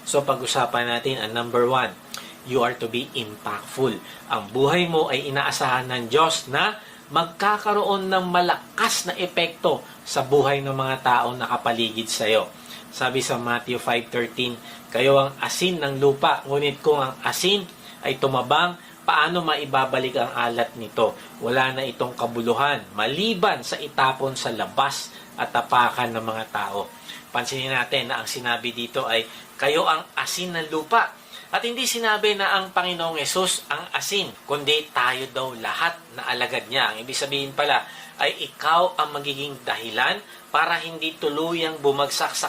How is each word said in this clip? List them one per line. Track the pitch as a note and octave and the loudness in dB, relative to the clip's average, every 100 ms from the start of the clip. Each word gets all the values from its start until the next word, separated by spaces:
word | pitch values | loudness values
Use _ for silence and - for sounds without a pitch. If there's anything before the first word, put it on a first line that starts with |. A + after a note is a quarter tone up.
| - | 0
So, | D3 | 0
pag-usapan | C#3 B2+ B2+ C#3 A#2+ A#2+ A#2+ | 2 -2 0 0 2 0 0
natin | A#2+ C3 B2+ G#2+ | 0 0 -2 -2
ang | |
number | A#2 A#2+ B2 A#2+ | -4 0 2 4
one, | B2+ A2 F2+ - - - - B2+ | 4 0 -6 -14 -14 -14 -16 -2
you | B2+ | 0
are | A#2+ A#2+ | 2 0
to | A#2 | -4
be | A#2+ - C3 | -4 -4 -6
impactful. | G#2+ G#2+ A2 G#2+ - - C3 G2 - - - | -8 -8 -8 -8 -8 -2 0 0 -10 -18 -6
Ang | A2+ G2+ | -6 -2
buhay | B2 C#3 F3 F3 | 2 4 4 2
mo | D#3+ - | 2 2
ay | C3+ C#3+ | 0 -2
inaasahan | C#3 C#3+ - C3+ B2+ B2+ | -2 0 0 0 0 0
ng | B2+ A2+ | -4 2
Diyos | C#3+ C3+ - B2+ | 4 4 2 -2
na | C#3+ G3+ G#3+ - - - | 0 0 -2 -14 -20 -2
magkakaroon | D3+ E3+ - G3+ G#3 G#3+ G#3 G3+ G3 F#3+ | -2 -2 0 2 2 2 2 2 0 2
ng | F#3+ | 2
malakas | F3+ F3+ F3 - - - A3+ - | 4 4 4 0 -2 0 0 0
na | F3 - | -2 -4
epekto | F3+ F3 E3+ - F3 C3 - - - | -2 0 -2 0 2 2 -4 -16 -4
sa | D3 | -2
buhay | C3 C#3+ C3+ C#3 | 4 6 6 2
ng | C#3 | 0
mga | C3+ C3 C3 | -2 0 2
taong | B2+ B2 A#2+ B2+ | 4 4 4 -2
nakapaligid | A#2 A#2+ A#2 A#2 A2+ A2 A2 | -4 0 0 0 0 -2 -4
sa | - | 0
iyo. | A2 A2 F#2 - - - - | 4 4 2 -8 -16 -16 -16
Sabi | - C3 C3 | -4 0 0
sa | B2 A#2+ | 0 -2
Matthew | A#2+ A#2+ B2 A#2+ | 0 -2 -2 -4
five | - A#2+ A#2 | 0 0 0
thirteen, | B2 A#2 - B2 A#2 - - - | -4 -2 -2 -4 -6 -12 -18 -4
"Kayo | A#2 C3+ C#3 | 2 6 6
ang | C#3 - | 6 -2
asin | A#2+ - F#3 E3+ | -4 0 0 0
ng | C#3+ C3+ | -2 4
lupa, | C#3 C#3 E3 C#3 C3+ | 4 6 2 2 0
ngunit | C#3+ C#3+ C#3 | 0 0 2
kung | D#3 D3 | 2 4
ang | C3+ - | 0 -2
asin | - - F3+ G3+ F3+ - - - | -4 0 2 2 -2 -14 -20 -6
ay | C3+ C3+ | -4 0
tumabang, | C#3 C3 A#2+ D3+ F3 F3 - - | 2 2 2 2 2 -2 -16 -6
paano | - E3 D#3 F3 | 2 4 4 2
maibabalik | D#3+ D3 C#3 C3 C3 C3 B2+ B2+ | 0 0 0 0 2 0 0 0
ang | B2 | 0
alat | A#2+ A#2+ A#2 A#2 A#2 | 0 0 0 -2 -4
nito? | G#2+ - G#2+ - - - | -6 2 2 0 -14 -8
Wala | A2+ C3 C3 C3 | 0 2 2 0
na | |
itong | C3 - A#2+ A#2+ | -6 -4 -4 -2
kabuluhan, | A#2 A#2 A#2 A2+ C#3+ C3 F#2+ G2+ | -4 0 0 2 2 0 -4 -2
maliban | A2+ D3+ A3 F#3+ G3+ C#3+ | -2 0 0 2 2 0
sa | A#2 - | -4 -8
itapon | D3 - C3 C3 C3+ B2+ | -4 0 0 2 -2 -2
sa | C3 A2+ | -4 -2
labas | G2 - C3+ - - - - - | -2 0 0 -2 -10 -14 -16 -8
at | B2 | -2
tapakan | B2 - B2 A#2 B2 A#2+ A2+ | -2 2 4 4 2 -2 -2
ng | |
mga | A2+ A2 A2 | -4 -4 -6
tao." | G#2+ G2 G2+ - - - - - | -6 -4 -6 -8 -12 -18 -18 -6
Pansinin | B2 A#2+ C3+ C3 C3 | -4 -2 -4 -2 -2
natin | B2 C#3 A#2+ | 0 0 0
na | B2 | -4
ang | A2 | -4
sinabi | B2+ A#2+ A#2 A#2+ | -4 -2 -2 -2
dito | A#2 A#2 C3+ | -6 -4 -4
ay, | A#2+ A2+ A2+ - - - | 0 0 0 -10 -18 -2
"Kayo | C#3 D#3 | 2 4
ang | F3 D#3+ - - | 4 0 -2 -6
asin | C3 F3 F3+ E3+ | -4 -4 -4 -6
ng | D#3 | -4
lupa." | D#3 D#3 A3+ - - - - - | -4 2 2 2 -4 -20 -20 -4
At | G3 A#3 | -2 -2
hindi | A#3+ | -2
sinabi | A#3+ A#3+ A3+ G#3+ G#3+ G3+ | -2 0 2 4 2 2
na | F#3+ F#3+ | 2 2
ang | F#3+ | 2
Panginoong | F#3 F3+ E3+ E3 D#3+ | -2 0 -2 -2 -2
Hesus | C#3 F#3 F3+ - - | 0 0 0 -2 -4
ang | D3 E3+ | -6 -4
asin, | C#3+ - G3 D3+ - - | -6 -2 -2 -4 -10 -4
kundi | D3 C#3+ D3+ D3+ C3 | -2 2 0 0 0
tayo | B2 B2+ C3 C3 | 0 0 -4 -4
daw | C3 A#2+ | -6 -4
lahat | G#2 G#2 E3 - - B2 | -6 0 -2 -2 -12 -10
na | B2 | -4
alagad | B2 A#2+ B2+ G#2+ | -2 -2 -2 -2
niya. | C3 A2 G#2+ | 0 0 -2
Ang | |
ibig | B2+ | -6
sabihin | C3 C#3 C#3 C#3 | -4 -2 -2 -2
pala | C#3 C#3+ B2+ - - - - | 0 2 2 0 -12 -18 -2
ay | C#3+ - | -2 -2
ikaw | D3+ - D3+ E3+ F3+ E3 | -10 -2 2 4 4 2
ang | D3+ | -2
magiging | D3 C#3+ C#3 C#3+ B2+ B2 | -2 -6 -6 -8 -6 -6
dahilan | G#2+ A2+ A2+ C#3 G3+ - - - | -6 -4 0 0 0 -8 -20 -2
para | D3+ D#3+ E3 | 2 2 0
hindi | E3 D#3+ D#3+ - | -4 -6 -6 -2
tuluyang | D#3 D3 E3 E3+ D#3+ D#3 | -2 0 -2 0 -2 2
bumagsak | C#3+ C#3 C#3 - D3+ | 2 2 0 0 -2
sa | - | -2